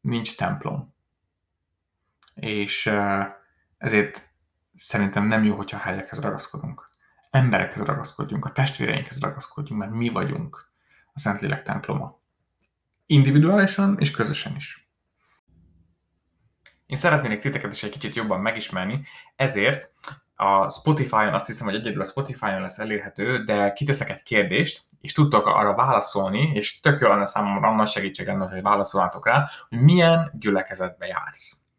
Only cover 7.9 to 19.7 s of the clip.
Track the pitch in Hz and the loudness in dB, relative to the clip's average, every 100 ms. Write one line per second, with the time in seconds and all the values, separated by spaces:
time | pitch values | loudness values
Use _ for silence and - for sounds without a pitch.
7.9 | - - - - 107 - - 135 - 117 | -4 -6 -8 -6 -6 -6 -2 -2 -2 -4
8.9 | 104 - 131 143 - - - 147 110 101 | -4 -6 -8 -8 -8 -14 -12 -8 -8 -6
9.9 | 113 117 107 95 - 165 - - _ _ | -4 -2 -2 -4 -6 -8 -14 -20 _ _
10.9 | _ _ - 208 196 - - - - - | _ _ -8 -6 -4 -4 -6 -6 -8 -4
11.9 | 143 123 _ _ _ _ _ _ _ _ | -6 -6 _ _ _ _ _ _ _ _
12.9 | _ _ 147 135 143 156 202 196 - 196 | _ _ 6 8 6 6 6 4 4 2
13.9 | 202 143 - 113 147 - 139 - - _ | 2 0 0 -2 -2 -6 -10 -12 -18 _
14.9 | _ _ _ _ _ _ _ _ _ _ | _ _ _ _ _ _ _ _ _ _
15.9 | _ _ _ _ _ _ _ _ _ _ | _ _ _ _ _ _ _ _ _ _
16.9 | 139 170 151 131 107 139 139 104 101 107 | 0 2 2 2 -2 -2 -4 -6 -6 -8
17.9 | - 107 117 110 92 104 113 107 92 92 | -8 -8 -4 -2 -2 -2 -4 -6 -4 -4
18.9 | 131 139 - - _ 135 101 110 | -4 -8 -20 -20 _ -2 2 0